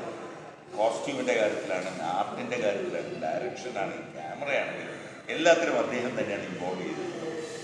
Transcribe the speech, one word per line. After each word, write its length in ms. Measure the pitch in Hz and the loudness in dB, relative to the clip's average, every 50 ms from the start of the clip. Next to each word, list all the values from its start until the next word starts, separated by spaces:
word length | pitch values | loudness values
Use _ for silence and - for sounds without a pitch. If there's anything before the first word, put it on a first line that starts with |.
| - - - - - - - - - - - - - - - 104 | -4 -6 -8 -8 -10 -10 -10 -12 -12 -14 -14 -16 -14 -8 0 4
കോസ്റ്റ്യൂമിൻ്റെ 560 | 107 117 117 117 - 143 139 127 123 123 117 113 | 4 4 4 2 -2 -2 -2 0 2 4 6 6
കാര്യത്തിലാണ്, 500 | 107 104 101 107 101 98 95 92 92 95 92 92 80 82 90 | 6 4 4 0 0 0 0 0 0 -2 -4 -2 0 0 2
ആർട്ടിൻ്റെ 440 | 95 101 - 107 - 123 117 123 113 107 | 2 2 0 -2 -4 -4 -2 0 2 2
കാര്യത്തിലാണ്, 460 | 104 98 98 92 90 87 - - - - - - | 2 2 2 0 0 -2 -2 -4 -4 -4 -2 -2
ഡയറക്ഷനാണ്, 720 | 156 165 92 123 123 - - - 127 117 101 95 87 85 82 80 80 78 | 0 0 0 -2 -2 -4 -4 -6 -4 -2 -2 -2 -2 -2 -6 -8 -10 -10
ക്യാമറയാണ്, 600 | - 78 82 98 120 143 143 135 113 92 76 73 73 85 82 - - - - - - - - 120 | -8 -8 -8 -6 -4 -2 0 2 2 2 0 -4 -6 -6 -8 -8 -10 -10 -12 -14 -12 -6 -4 -2
എല്ലാത്തിനും 420 | 143 160 170 165 - - - 135 120 113 | 4 8 8 8 8 8 4 4 2 2
അദ്ദേഹം 280 | 113 123 123 120 123 - 113 | 2 0 0 0 0 0 0
തന്നെയാണ് 260 | 104 101 101 95 - 92 | 0 0 -2 -2 -4 -6
ഇൻവോൾവ് 320 | 87 87 90 92 92 90 90 | -4 -4 -2 -2 -2 -2 -2
ചെയ്തത്. 180 | - - - - - - - - - 165 - - - - - | -4 -4 -4 -4 -4 -6 -6 -6 -4 -4 -6 -6 -6 -8 -10